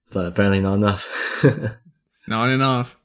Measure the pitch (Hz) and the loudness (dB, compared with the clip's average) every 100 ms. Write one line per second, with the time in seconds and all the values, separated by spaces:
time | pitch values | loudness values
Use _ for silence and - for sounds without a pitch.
0 | _ 101 87 87 101 98 95 98 104 95 | _ -6 -4 0 2 2 2 2 2 0
1 | - - - - 143 - 110 - _ _ | -6 -8 -6 2 2 2 -4 -8 _ _
2 | _ _ - 110 120 131 135 127 123 - | _ _ -6 -2 0 2 2 0 -2 -10